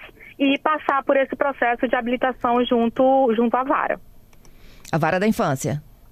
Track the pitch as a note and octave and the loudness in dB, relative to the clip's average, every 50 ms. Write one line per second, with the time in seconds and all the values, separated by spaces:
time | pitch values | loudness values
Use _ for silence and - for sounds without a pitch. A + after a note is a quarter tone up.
0 | - - - - - - - - C#4+ C#4 C#4 C#4+ - D#4 D4+ D4+ - - C#4 C4+ | -4 -16 -20 -20 -20 -14 -6 -2 0 0 0 0 0 -2 -2 -2 -2 -2 -2 -2
1 | C4 - C#4 C4+ C4+ C4 C#4 - C#4+ C#4+ C4+ - B3+ A#3+ A#3+ A#3 - A#3 B3 B3+ | 0 2 2 2 2 0 -2 -2 -2 -2 0 0 0 -2 0 0 -2 -2 -2 -2
2 | A#3 A#3 B3+ B3 - C4 B3 - - B3 A#3+ B3 B3 A#3+ B3+ A#3 A#3 A#3 A3+ - | -2 -2 -4 -2 -2 -2 -4 -2 -2 0 2 2 2 2 2 0 0 0 2 2
3 | C4 C4 C4+ C4+ C4+ A#3 A3 A3+ A#3 A#3 B3 B3 C4 C#4 D4+ E3+ D3 - - - | 2 4 4 4 2 2 2 2 0 0 0 0 0 0 0 0 0 -2 -4 -6
4 | - - - - - - - - - - - - - - - - - - - D#3+ | -8 -18 -20 -20 -20 -20 -20 -20 -20 -20 -20 -20 -20 -20 -20 -20 -12 -6 -4 -2
5 | D#3 D#3 F3 F#3 G3 A3+ G#3+ - G#3 E3 C3+ C3+ - C3 B2 D3+ - - - - | 0 0 0 2 0 0 0 0 0 -2 -2 -2 -4 -4 -4 -6 -8 -12 -20 -20
6 | - - | -20 -10